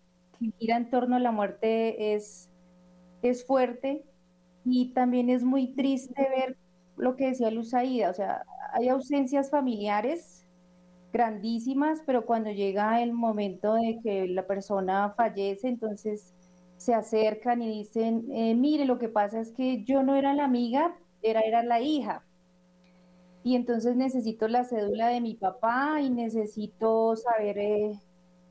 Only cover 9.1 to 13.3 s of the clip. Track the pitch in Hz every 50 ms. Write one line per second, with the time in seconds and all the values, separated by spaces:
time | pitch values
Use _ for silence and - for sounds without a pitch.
9.1 | 285 285 269 254 285 277 269 277 302 285 262 254 226 202 202 208 208 214 220 262
10.1 | 330 339 - - - - _ _ _ _ _ _ _ _ _ _ - - - -
11.1 | - 233 240 220 214 196 190 226 233 226 226 262 269 277 294 311 311 311 - -
12.1 | 254 240 226 - 233 226 214 214 208 196 196 196 190 202 208 214 226 240 240 240
13.1 | 233 233 233 226